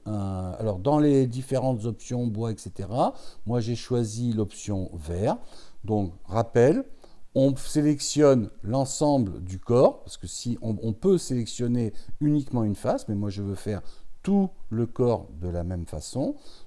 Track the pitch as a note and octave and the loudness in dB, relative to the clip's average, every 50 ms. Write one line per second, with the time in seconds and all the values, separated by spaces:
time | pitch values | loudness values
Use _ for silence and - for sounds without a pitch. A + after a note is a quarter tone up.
0 | - - G#2+ G#2 G2 G2 F#2+ F#2 F#2 F#2 F2+ - A2 A2 G2+ F2+ F#2+ C#3 D3 D3+ | -6 -6 -4 -4 -2 -2 -4 -4 -4 -4 -4 -4 -2 -2 -2 0 2 2 4 6
1 | D3+ D3 C#3+ C3+ C3+ B2 A#2 B2+ C3 - C3+ C3 A2+ C3 B2+ A2 G2+ A#2+ A2 - | 6 6 6 6 4 4 0 -4 -4 -2 0 0 2 2 0 0 -2 -4 -4 -6
2 | - - B2 B2 B2 A#2 G#2 G#2+ A2+ A2+ G#2+ - - - - - G2 F#2 G2+ C3+ | -6 -4 -2 -2 0 -2 -2 -2 -2 -2 -4 -6 -8 -10 -8 -8 -6 -4 0 0
3 | D#3+ - - - - - - - - G#2+ A#2+ B2 A2+ A2+ A#2+ A2 - - B2+ A#2+ | 0 0 0 -4 -8 -10 -8 -6 -4 -2 0 0 0 0 -2 -4 -2 0 0 0
4 | A#2+ G#2+ G#2+ A2+ A#2+ A#2+ A2+ A2 G#2+ G2+ - - - - G#2 F#2+ F#2 E2 - E2+ | 0 0 -2 -2 -2 0 0 0 0 -2 -4 -8 -6 -4 -4 -4 -4 -4 -8 -8
5 | D#2 D2+ E2+ F2 G2+ B2+ G#3+ A#3+ - - - - - - - - - - A2 G#2+ | -6 -4 -2 0 0 0 0 -2 -4 -10 -12 -12 -14 -14 -12 -8 -4 0 0 2
6 | G2+ F2+ - - - - - A2+ A#2 - - B2 A#2 C3 E3+ C4 C4+ - - - | 0 0 -4 -8 -8 -4 -2 -2 0 2 4 6 6 6 6 4 0 -6 -8 -16
7 | - - - - - - - C3+ C3+ C#3 C#3 - - - - D3+ D3 D3+ D3+ C#3 | -18 -18 -16 -14 -12 -4 2 4 4 4 4 0 -2 -2 0 2 4 4 2 2
8 | - - - C#3+ D3+ C#3+ C3+ B2+ G#2 - - - - G2 A#2 C3+ C3+ C3 - - | 0 -2 4 6 8 8 8 8 4 0 -4 -8 -4 -2 0 0 0 0 0 0
9 | D#3 D3 C#3+ C3+ A#2+ F#2+ F2 - F#2 F2+ F#2+ F#2+ - - B2 B2 C#3+ G3 - - | 2 4 4 4 2 0 -2 -6 -8 -8 -8 -6 0 4 6 8 8 6 6 2
10 | - - - - - F2 - - - - - - - G#2+ A2 G2 G#2+ A2+ G#2+ - | -6 -14 -12 -12 -10 -10 -10 -8 -6 -4 -4 -4 -2 -4 -4 -2 -2 -4 -4 0
11 | - F#3+ G3 E3+ - - C3+ B2 A#2 - - - B2 A#2+ A#2+ B2 A#2+ G#2+ - - | 2 4 4 4 2 0 -2 -2 -4 -4 -4 -4 -2 0 0 0 0 0 -2 -4
12 | - - - - D3 D3 D3 D3+ C#3 C3+ - B2 A2+ G#2 G2+ - - A2 F#3+ C4+ | -4 -4 -2 0 2 2 2 2 0 0 0 0 0 0 0 0 0 -2 -2 -2
13 | - - G#2+ G2+ G2+ G2+ G2 G3 G3+ - - G3 - G#3 G#3 F#3 - - - - | -2 -4 -4 -2 -2 -4 -4 -4 -4 -4 -6 -6 -4 -4 -4 -4 -4 -8 -8 -8
14 | - - - - - - D4 D4+ D4 C#4+ - - - - A2 A2 A#2+ A2+ - - | -8 -10 -10 -6 -2 2 2 4 2 2 -2 -6 -8 -4 -2 -2 -2 -2 0 0
15 | B2+ B2 A#2 G2 - - - D2 E2+ F2 E2+ F2 E2+ F2 F#2 F2 E2+ - - D#2 | 2 2 2 0 -2 -6 -10 -8 -6 -4 -4 -4 -4 -4 -4 -4 -6 -6 -8 -10
16 | D2+ - - B2 C3+ B3+ D4 - - - - - - | -8 -6 -6 -4 -4 -4 -4 -6 -10 -14 -14 -12 -12